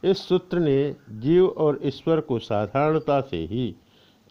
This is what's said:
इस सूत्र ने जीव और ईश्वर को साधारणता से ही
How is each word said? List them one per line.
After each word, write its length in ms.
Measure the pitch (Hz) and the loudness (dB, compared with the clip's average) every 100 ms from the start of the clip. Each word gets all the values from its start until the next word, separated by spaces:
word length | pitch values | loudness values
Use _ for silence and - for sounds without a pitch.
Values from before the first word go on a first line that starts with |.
इस 240 | 175 190 - | 0 -2 0
सूत्र 300 | 185 180 175 | -2 0 -2
ने 380 | 160 135 143 135 - | 2 2 0 -6 -14
जीव 360 | 107 123 175 185 | -8 2 4 4
और 340 | - 151 139 | 4 0 2
ईश्वर 360 | 143 - - 160 | -2 -4 -2 -2
को 180 | 156 117 | 0 -4
साधारणता 840 | - 104 104 135 151 156 151 143 | -2 -2 -2 0 0 0 0 -2
से 160 | 131 87 | 0 -6
ही 400 | 80 110 123 107 _ _ _ _ _ | -6 -4 -6 -8 _ _ _ _ _